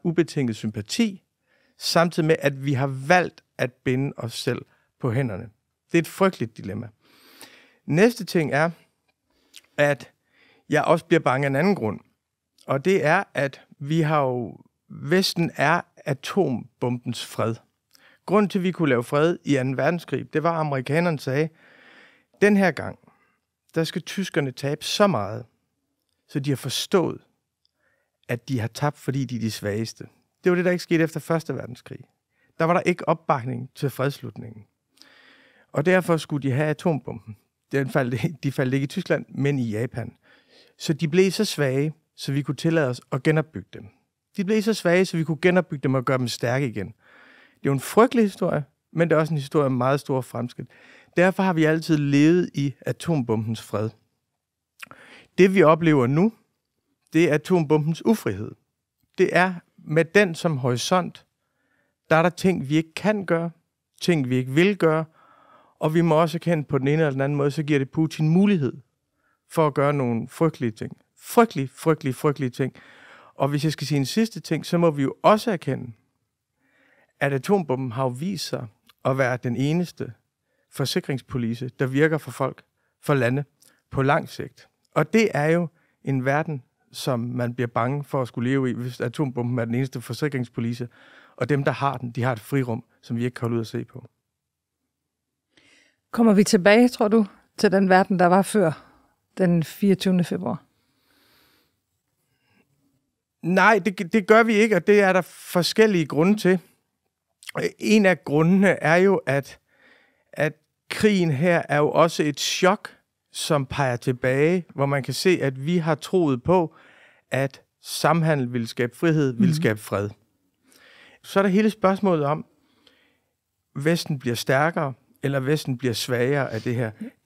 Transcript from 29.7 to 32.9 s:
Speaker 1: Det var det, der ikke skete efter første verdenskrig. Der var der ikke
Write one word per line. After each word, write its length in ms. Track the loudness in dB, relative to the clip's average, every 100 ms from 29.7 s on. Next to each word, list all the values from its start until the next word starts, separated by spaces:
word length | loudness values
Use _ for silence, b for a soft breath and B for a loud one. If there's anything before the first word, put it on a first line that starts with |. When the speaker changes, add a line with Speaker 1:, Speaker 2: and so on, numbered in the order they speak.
| -4 -6 -10 -20 _ _ _
Speaker 1:
Det 60 | 0
var 40 | 2
det, 100 | 0
der 60 |
ikke 120 | -2
skete 200 | 0 0
efter 160 | 0 -4
første 360 | -4 -4 -4 -8
verdenskrig. 440 | -10 -16 -18 -20 -20 _ _ _ _ -2
Der 60 | 0
var 80 |
der 80 | 2
ikke 260 | 0